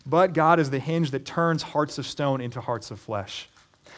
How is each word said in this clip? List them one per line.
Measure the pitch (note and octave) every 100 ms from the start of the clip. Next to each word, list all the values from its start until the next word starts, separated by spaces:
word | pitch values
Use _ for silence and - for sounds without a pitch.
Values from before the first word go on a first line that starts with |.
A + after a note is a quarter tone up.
| C3+
but | D#3+ F#3
God | D#3+ D#3 E3+
is | C#3+
the | C3+
hinge | C3+ E3 D3+
that | C3+ -
turns | - E3+ D#3
hearts | - D3+ D3 D3
of | B2+
stone | - C#3+ C3
into | A#2+ B2
hearts | A2+ A#2 -
of | G#2
flesh, | - G#2+ F#2+ - - _ _ _ -